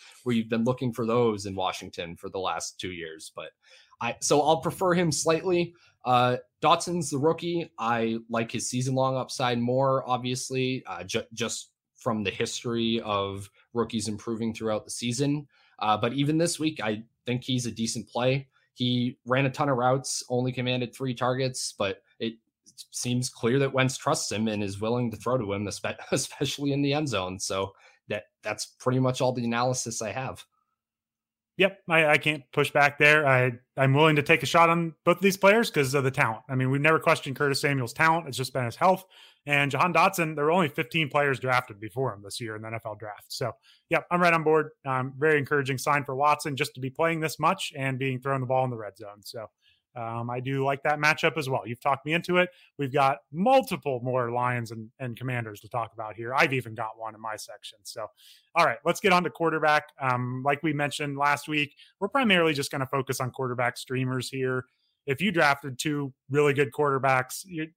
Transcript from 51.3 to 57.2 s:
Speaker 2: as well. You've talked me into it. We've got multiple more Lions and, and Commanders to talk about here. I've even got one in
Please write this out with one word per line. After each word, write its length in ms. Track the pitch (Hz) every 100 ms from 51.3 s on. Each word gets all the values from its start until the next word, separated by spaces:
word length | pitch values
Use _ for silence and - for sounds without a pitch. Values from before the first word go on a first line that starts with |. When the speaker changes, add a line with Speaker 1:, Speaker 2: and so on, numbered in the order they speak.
| 160
Speaker 2:
as 100 | 131
well. 140 | 127
You've 160 | 104 120
talked 240 | 147 135
me 80 | 151
into 240 | 170 180 180
it. 140 | 180 - _ -
We've 160 | 139
got 260 | 139 135 147 -
multiple 680 | 151 220 269 - 160 147 127
more 280 | 127 127 117
Lions 420 | 120 123 123 113
and, 180 | 113 110 _
and 180 | 127 110
Commanders 440 | 127 123 113 104
to 100 | 107
talk 240 | 123 110
about 220 | 110 107 107
here. 180 | 117
I've 180 | 135 165
even 220 | 131 117
got 240 | 110 110 113
one 160 | 110
in 60 | 107